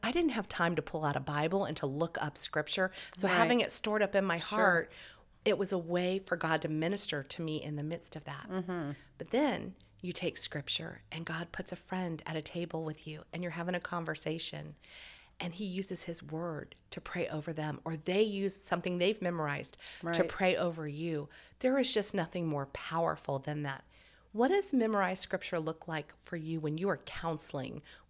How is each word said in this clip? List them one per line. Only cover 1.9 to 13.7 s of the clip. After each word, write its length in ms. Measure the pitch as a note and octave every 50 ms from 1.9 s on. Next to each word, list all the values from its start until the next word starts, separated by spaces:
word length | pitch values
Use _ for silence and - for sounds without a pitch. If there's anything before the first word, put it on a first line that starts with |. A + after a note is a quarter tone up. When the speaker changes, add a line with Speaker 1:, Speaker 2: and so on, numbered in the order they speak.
| C#3 D3+ E3 E3 - -
Speaker 1:
up 160 | D3 D3 -
scripture. 540 | - - - - D#3 D3+ - - F#3+ F#3 F#3 - - - - -
So 120 | F#3 G#3
Speaker 2:
Right. 60 | F#3 F3+
Speaker 1:
having 220 | F3 E3+ E3 B3 A#3
it 100 | - -
stored 320 | - - - G#3+ G#3 G#3+ G3+
up 100 | G3+ G3+
in 100 | G3 G3
my 140 | F#3 E3+
Speaker 2:
Sure. 220 | E3+ - - G#3 A3
Speaker 1:
heart, 320 | G#3+ F#3+ F3 E3 - - - - - - - - - - - - -
it 120 | G#3+ G3
was 140 | - G3 F#3
a 60 | G3
way 420 | F3 E3 E3 F3 F3 F3+ F3+ F#3+ G3
for 160 | F#3+ - F3+
God 260 | D#3+ E3+ D#3+ D#3+ D#3 -
to 40 |
minister 560 | D#3 D#3 D#3 D#3+ F3 G3+ G3 - - D#3 C#3+ C#3
to 180 | - - -
me 220 | E3 D#3 D#3 D3+ -
in 140 | D3+ D3+
the 60 | D3 D3
midst 340 | D#3 E3+ - - - -
of 80 | D#3+ -
that. 240 | C#3+ C#3 C#3 - F#3+
Speaker 2:
Mm-hmm. 420 | F#3 F#3 E3+ F3+ F3+ E3+ E3+ F#3 - - - - -
Speaker 1:
But 120 | - E3 -
then 460 | - C4+ D4+ C4+ F#3+ - - F#3 - - - - - -
you 100 | F3+ F3+
take 240 | - - F#3 E3 -
scripture 640 | - - - - D3 - - - - D#3+ - - - - -
and 160 | - D#3+ E3
God 280 | - D#3+ E3 E3+ - -
puts 180 | - F3+ -
a 60 | F3
friend 440 | - - - F#3 F#3 F#3 E3+ D#3+ D3+ -
at 100 | - E3
a 60 | D#3
table 420 | D3+ - - E3+ F3 E3 - D#3+ E3
with 240 | D#3 D3+ - -
you 160 | D#3 D3+ D#3 - -
and 100 | - E3+
you're 120 | F3+ E3+ D#3
having 200 | E3+ E3+ F3+